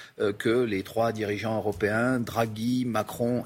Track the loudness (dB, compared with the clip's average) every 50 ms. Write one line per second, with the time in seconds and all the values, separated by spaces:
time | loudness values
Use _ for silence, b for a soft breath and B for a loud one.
0 | B B B 0 0 0 0 0 0 2 2 2 2 2 0 -2 -4 -2 -2 0
1 | 0 0 0 0 -2 -2 -2 -2 -2 -2 -2 0 0 -2 0 2 2 2 2 2
2 | 2 2 2 0 -2 -2 0 0 0 0 -2 -2 -2 0 0 0 0 0 0 0
3 | -2 -2 -2 -2 0 0 0 0 -2